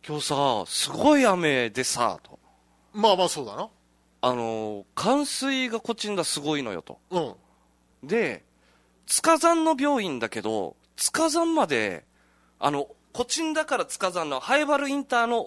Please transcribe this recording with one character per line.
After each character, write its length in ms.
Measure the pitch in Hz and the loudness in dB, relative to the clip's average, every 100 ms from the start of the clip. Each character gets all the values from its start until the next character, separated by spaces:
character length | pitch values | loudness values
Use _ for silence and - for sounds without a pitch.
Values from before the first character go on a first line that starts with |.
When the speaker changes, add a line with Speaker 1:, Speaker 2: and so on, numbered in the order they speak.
| - | -8
Speaker 1:
「今 140 | 151 | -6
日 60 | 143 | -2
さ、 380 | 143 143 110 90 | 2 2 2 -2
す 220 | - - | -4 -4
ご 280 | - 269 294 | 2 4 6
い 80 | 247 | 6
雨 440 | 185 160 131 120 | 4 2 2 0
で 160 | 107 127 | -2 -4
さ」 340 | - 117 90 | 0 -2 -2
と。 140 | - - _ _ _ _ _ | -14 -20 _ _ _ _ _
Speaker 2:
ま 200 | 208 220 | 2 4
あ 40 | 185 | 4
ま 80 | 175 | 2
あ、 40 | |
そ 140 | 160 | 0
う 20 | 117 | -8
だ 100 | 107 | -8
な。 140 | 214 _ _ _ _ _ | -12 _ _ _ _ _
Speaker 1:
あ 120 | 123 | 0
の 480 | 123 113 113 107 104 | 0 -2 -4 -6 -8
ー、 40 | 98 - | -12 -4
冠 300 | 175 277 285 | 0 0 0
水 440 | - 269 262 254 | -4 -2 -2 -4
が 100 | 220 | -6
こ 160 | - 226 | -6 -6
ち 160 | 208 | -4
ん 60 | 202 | -4
だ 80 | 156 | -2
す 160 | - | -4
ご 160 | 147 151 | -2 -2
い 60 | |
の 100 | 123 | -2
よ 80 | 90 | -8
と。 180 | - - _ | -10 -20 _
Speaker 2:
う 100 | 180 | -4
ん。 160 | 143 92 _ _ _ _ _ _ | -4 -10 _ _ _ _ _ _
Speaker 1:
で、 400 | 139 220 175 95 _ _ _ _ _ _ - | -4 -2 -2 -4 _ _ _ _ _ _ -4
塚 300 | - - 320 | 0 4 4
山 260 | 330 330 | 4 4
の 140 | 320 294 | 2 2
病 240 | 285 277 | 2 2
院 160 | 190 127 | 0 -4
だ 80 | 113 | -4
け 140 | - | -4
ど、 340 | 135 110 87 - _ - | -2 -2 -4 -10 _ -4
塚 320 | - - 320 | -2 0 0
山 260 | 311 330 320 | 2 2 2
ま 120 | 214 | 2
で、 380 | 127 107 85 _ _ _ _ _ _ | 2 0 -4 _ _ _ _ _ _
あ 100 | 143 | -2
の、 200 | 143 143 - _ | -2 -6 -12 _
こ 100 | - | -6
ち 200 | 240 - | -4 -2
ん 100 | 320 | -2
だ 100 | 311 | -2
か 140 | 311 254 | -2 -2
ら 80 | 170 | -2
塚 260 | - 185 | -4 -4
山 180 | 175 156 | -2 -4
の、 120 | 135 | -4
ハ 160 | - 277 | 0 2
エ 80 | 302 | 2
バ 120 | 285 | 0
ル 120 | 277 | 0
イ 60 | 277 | -4
ン 100 | 277 | -2
タ 180 | 240 | 0
ー 20 | 233 | 2
の 140 | 233 | 0